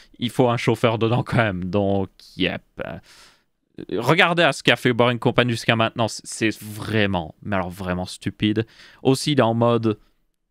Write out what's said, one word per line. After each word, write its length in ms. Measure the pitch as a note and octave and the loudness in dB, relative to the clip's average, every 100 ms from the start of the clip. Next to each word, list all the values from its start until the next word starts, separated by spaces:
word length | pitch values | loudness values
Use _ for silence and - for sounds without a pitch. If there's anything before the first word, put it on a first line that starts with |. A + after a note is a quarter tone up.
| - - | -20 -8
il 120 | A#2 | -4
faut 180 | - B2 | 2 2
un 80 | A#2 | 2
chauffeur 420 | - A2+ A#2 A2 | 0 2 2 2
dedans 240 | A2+ A#2+ | 0 0
quand 160 | - B2 | 0 0
même. 260 | A2 F2+ | 0 -2
Donc, 460 | F2+ G2+ G2 G2 F#2+ _ - - | -2 0 0 0 -4 _ -16 -4
yep. 260 | F2 - - - - | -2 -4 -10 -14 -12
Euh, 120 | F3+ - - - _ _ _ _ - - F#2 | -12 -18 -20 -20 _ _ _ _ -18 -8 -4
regardez 440 | A#2+ E3 F3 E3+ | 2 4 4 4
à 100 | D#3+ | 2
ce 100 | - | 2
qu'a 140 | - A#2+ | 2 2
fait 160 | B2+ | 2
Boring 260 | A#2 A#2+ A#2+ | 2 2 2
Company 320 | B2 A#2 B2 | 0 2 2
jusqu'à 260 | A#2 - A2+ | 0 0 2
maintenant. 320 | A2+ - A2 | 0 0 -2
C-, 140 | - | -4
c'est 380 | - - A2 - | -14 -2 -2 -2
vraiment, 720 | G#2+ G#2+ - G#2+ G2+ F#2 D#2 - | -10 -12 -4 0 0 0 -6 -10
mais 140 | - F#2+ | -6 -4
alors 140 | F2+ | -4
vraiment 360 | F2 F#2 F2+ F#2 | -6 -6 -4 -6
stupide. 600 | - - - G#2+ G#2+ A2+ - - - | -8 -10 -2 -2 0 -4 -10 -20 -4
Aussi, 300 | - C3+ D#3 | 0 0 0
il 60 | C#3 | 2
est 40 | |
en 120 | A2+ | 2
mode, 440 | A#2 A#2+ A#2 A2+ G#2 _ _ _ _ _ | 2 2 2 0 -4 _ _ _ _ _